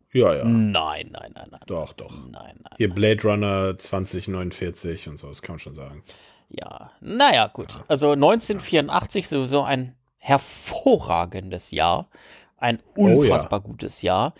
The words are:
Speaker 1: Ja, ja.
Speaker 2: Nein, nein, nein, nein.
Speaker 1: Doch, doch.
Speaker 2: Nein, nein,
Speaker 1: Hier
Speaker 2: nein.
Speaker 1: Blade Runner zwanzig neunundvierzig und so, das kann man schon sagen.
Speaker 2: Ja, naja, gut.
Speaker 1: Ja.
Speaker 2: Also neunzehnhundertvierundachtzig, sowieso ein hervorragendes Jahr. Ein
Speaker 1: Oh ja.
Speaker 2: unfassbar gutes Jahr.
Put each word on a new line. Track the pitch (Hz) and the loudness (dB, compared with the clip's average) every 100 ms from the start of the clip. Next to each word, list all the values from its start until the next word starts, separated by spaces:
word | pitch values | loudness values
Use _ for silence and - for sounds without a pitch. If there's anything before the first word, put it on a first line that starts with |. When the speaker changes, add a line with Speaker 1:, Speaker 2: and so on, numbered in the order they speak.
| _ | _
Speaker 1:
Ja, | 127 107 76 | 2 4 4
ja. | |
Speaker 2:
Nein, | 117 113 107 95 78 78 - | 2 4 4 2 -2 -6 -10
nein, | - - | -16 -18
nein, | - - | -18 -20
nein. | - - | -20 -10
Speaker 1:
Doch, | 85 73 | -8 -8
doch. | - - | -12 -18
Speaker 2:
Nein, | - 62 | -18 -20
nein, | 50 50 - - - | -20 -20 -20 -20 -2
Speaker 1:
Hier | 104 | 0
Speaker 2:
nein. | 92 | 2
Speaker 1:
Blade | 107 107 | 2 4
Runner | 107 104 104 98 95 92 | 2 2 0 0 -2 -4
zwanzig | - 98 95 92 87 | -6 -6 -6 -8 -6
neunundvierzig | 92 90 - 90 - 87 80 - | -6 -6 -6 -8 -8 -10 -10 -12
und | 73 | -16
so, | 71 | -18
das | 69 | -18
kann | - | -16
man | 82 | -16
schon | - 67 | -16 -18
sagen. | 69 71 - - _ _ _ | -18 -20 -20 -20 _ _ _
Speaker 2:
Ja, | - - - - _ | -18 -16 -18 -20 _
naja, | - 220 277 143 107 | -10 2 4 4 2
gut. | - 98 - | -2 -14 -14
Speaker 1:
Ja. | - | -2
Speaker 2:
Also | 143 147 143 | 2 4 6
neunzehnhundertvierundachtzig, | 147 226 - 202 - 160 147 151 - - - | 6 4 0 -6 0 0 2 -2 -2 -6 -4
sowieso | 143 131 143 | -4 0 0
ein | 135 131 127 - _ _ | 0 -2 -4 -12 _ _
hervorragendes | - 139 - - - - - 214 - 82 87 95 95 90 - | 0 0 0 -12 -10 -2 2 2 2 -2 -2 -6 -10 -10 -8
Jahr. | 78 82 90 - _ - - _ _ | 0 2 2 -2 _ -20 -20 _ _
Ein | 123 117 - - | -4 -4 -6 2
Speaker 1:
Oh | 202 | 6
ja. | |
Speaker 2:
unfassbar | 165 135 - - 101 | 6 6 2 0 -6
gutes | 104 - 95 - | -6 -12 -6 -4
Jahr. | 92 92 131 | 0 0 0